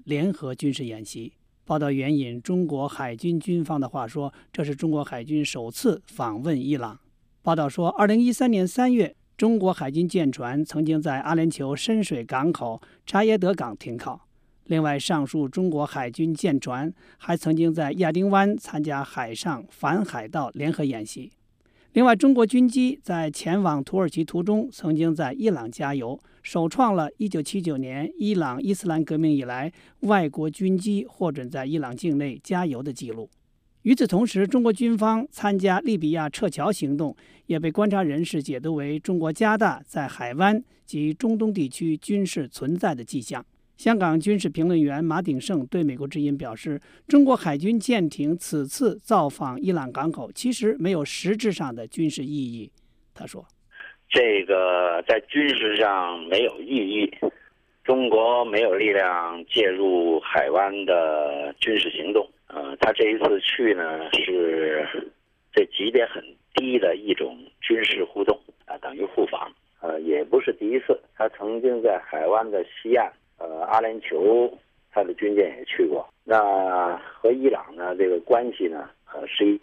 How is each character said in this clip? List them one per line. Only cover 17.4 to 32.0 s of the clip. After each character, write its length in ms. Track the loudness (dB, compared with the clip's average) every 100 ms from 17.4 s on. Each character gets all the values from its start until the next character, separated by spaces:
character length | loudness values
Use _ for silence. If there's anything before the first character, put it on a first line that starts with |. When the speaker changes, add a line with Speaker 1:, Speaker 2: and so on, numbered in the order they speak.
| 2 2
Speaker 1:
经 160 | 2
在 200 | 2 -2
亚 180 | 0 0
丁 200 | 2 2
湾 260 | 4 4 0
参 260 | -4 -6
加 200 | -4 -4
海 300 | -6 -8 -8
上 300 | -8 -6 -6 -10
反 340 | -6 -2 0
海 240 | -2 -6 -8
盗 220 | -6 -6 -4
联 160 | -4
合 120 | -2
演 220 | -2 -4 -10
习。 260 | -14 -16 _ _ _ _ _ _
另 100 | 4
外， 120 | 6 6
中 180 | 6
国 120 | 6 4
军 220 | 4 4
机 320 | 4 0 -2
在 260 | -6 -4 -4
前 320 | -4 -2 0
往 220 | 2 0
土 140 | -2 -2
耳 120 | 0
其 140 | -2
途 180 | -4 -2
中， 260 | 0 0 -2
曾 240 | -6 -2 0
经 180 | 2
在 180 | 0 -2
伊 160 | -2 0
朗 200 | 0 -4
加 240 | -6 -4
油， 260 | -2 -4 -8 -14 _
首 260 | -6 -2 0
创 280 | 2 2 2
了 140 | -2 -4
一 120 | -4
九 120 | -4
七 200 | -4 -4
九 160 | -4 -4
年 340 | -4 -6 -6 -4
伊 160 | -2
朗 280 | 0 0 -2
伊 120 | -2
斯 140 | -2 -2
兰 180 | -2 -2
革 120 | 0
命 140 | 2
以 120 | 2
来 280 | 0 -6 -8 -10 -20 _
外 260 | 2 2 2
国 220 | -2 -6
军 260 | -2 0 0
机 300 | 0 -2 -4
获 240 | -4 -4
准 160 | -4 -8
在 180 | -8 -4
伊 120 | -4
朗 180 | -4
境 220 | -6